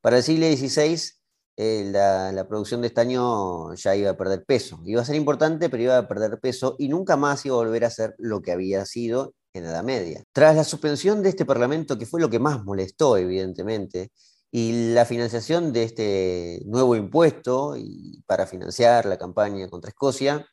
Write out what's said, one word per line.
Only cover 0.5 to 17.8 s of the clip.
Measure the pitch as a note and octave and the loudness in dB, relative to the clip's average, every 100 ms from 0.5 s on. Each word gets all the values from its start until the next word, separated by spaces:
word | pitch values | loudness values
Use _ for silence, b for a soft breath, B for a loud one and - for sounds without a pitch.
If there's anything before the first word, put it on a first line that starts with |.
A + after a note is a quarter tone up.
| C#3+ C3+ D3+ D3+ E3 - _ _ _ _ - | 4 2 2 2 2 -6 _ _ _ _ -4
eh, | A2 A2 G2+ | -2 0 0
la, | G2 G2 F#2+ F#2+ | 2 4 4 0
la | F#2+ F#2 | -4 -6
producción | G#2+ G2+ A#2+ | -6 -4 -4
de | A#2+ | -2
estaño | A#2 A#2+ B2+ B2 A2+ F#2 F2 D#2+ | 0 2 2 0 0 -2 -4 -8
ya | F2 G2+ | -6 0
iba | G2 G2+ | 2 0
a | F#2 | 0
perder | F#2+ F#2+ | -2 -2
peso. | - C3 - D#2 | 2 0 0 -14
Iba | E2+ A2 | -2 -2
a | |
ser | A#2+ | 0
importante, | D3 D3 C3+ D#3 D#3+ E3 | 0 0 2 2 2 -2
pero | B2 | 0
iba | B2 B2+ | 2 2
a | A2 | 2
perder | G2+ G#2+ A#2 | -4 -4 -2
peso | C3 B2 C3 - | -4 -2 -4 -2
y | C#3+ | -2
nunca | D#3 F#3+ D3+ | -2 2 2
más | C#3+ C#3 C#3+ | 2 -2 -2
iba | |
a | B2+ | 0
volver | A#2 A2+ | 0 0
a | A#2 | -2
ser | - A2 - | -2 -6 -6
lo | A2+ G#2 | -6 -4
que | E2+ | -2
había | F2 F#2+ G2 | -4 -2 -2
sido | G2 A#2+ A#2 B2 C3+ _ _ | -4 -6 -4 -4 -4 _ _
en | F#2+ | -12
la | E2 | -8
Edad | E2 | -6
Media. | G#2+ C3 E2+ D2+ - | -4 -4 -6 -10 -8
Tras | - D#3 D#3 | 4 6 6
la | |
suspensión | D3+ D3+ D3+ C#3+ F#3 G#3 | 2 -2 -4 -2 0 2
de | G3 | 0
este | F#3+ | 0
parlamento, | C#3+ B2 A#2+ D3+ D#3 B2+ | 0 0 0 -2 -4 -8
que | A2+ | -6
fue | E3+ | -2
lo | D#3+ | 0
que | A2 | 2
más | E3 C#3 | 0 -2
molestó, | G2 G2 F#2+ - D3+ G#2+ | -6 -6 -6 0 2 4
evidentemente, | F2+ F#2 F#2 F2 F#2+ A2 F#2+ F2+ F#2+ _ b b _ | 2 -2 -6 -8 -6 -6 -6 -8 -10 _ b b _
y | A#2+ A2+ A#2 A#2 | -2 0 0 2
la | A#2 | 4
financiación | A#2 A#2+ A#2+ A#2 A2 E3 E3 | 2 0 -4 -4 -2 -2 0
de | A#2+ | -2
este | A2+ A2+ G#2+ G2 F#2 F2+ E2+ F2 G2+ | -2 -2 -2 0 0 -2 -6 -10 -4
nuevo | A#2 C3 A#2 | 2 4 2
impuesto | G2 D3 E3 - - B2+ D3 | 2 4 4 2 -4 -4 -4
y | C3+ | -8